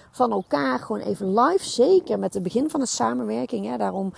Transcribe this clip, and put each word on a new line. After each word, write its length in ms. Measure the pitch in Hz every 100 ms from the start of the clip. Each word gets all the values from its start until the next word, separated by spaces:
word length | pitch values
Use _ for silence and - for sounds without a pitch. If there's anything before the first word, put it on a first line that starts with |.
| -
van 200 | - -
elkaar, 480 | 202 - 285 269 254
gewoon 220 | - 214
even 320 | 208 196 190
live, 360 | 208 269 370 -
zeker 500 | - 269 381 - 208
met 140 | 196
het 100 | 196
begin 260 | 180 226 311
van 100 | 302
de 60 | 247
samenwerking, 800 | - 233 247 220 226 254 220 208
hè, 120 | 247
daarom 360 | 202 185 190